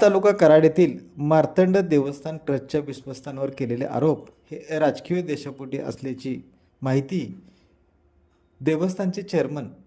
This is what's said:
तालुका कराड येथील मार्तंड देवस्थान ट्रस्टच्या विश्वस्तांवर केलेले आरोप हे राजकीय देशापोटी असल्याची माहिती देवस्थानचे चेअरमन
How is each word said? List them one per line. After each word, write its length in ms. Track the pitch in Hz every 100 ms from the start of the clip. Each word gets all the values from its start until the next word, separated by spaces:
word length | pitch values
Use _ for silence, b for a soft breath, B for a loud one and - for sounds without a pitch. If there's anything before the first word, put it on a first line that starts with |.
तालुका 280 | 208 190 202
कराड 340 | 202 165 156
येथील 340 | 156 156 165 - - -
मार्तंड 640 | 147 156 151 - 185 190
देवस्थान 600 | 175 147 139 143 160 156 -
ट्रस्टच्या 340 | 135 135 156
विश्वस्तांवर 680 | 143 127 - 127 147 135 135
केलेले 340 | 135 123 120
आरोप 440 | - 120 156 143 - _ -
हे 280 | 151 - 156
राजकीय 440 | 147 - - 180
देशापोटी 560 | 170 143 139 135 135 139
असल्याची 640 | 147 113 131 123 135 123 - _ _ -
माहिती 560 | 135 135 135 185 110 92 b b b b _ _ _ _ _ _ _ -
देवस्थानचे 600 | 135 156 185 185 190 190
चेअरमन 420 | 190 170 139 147 104 -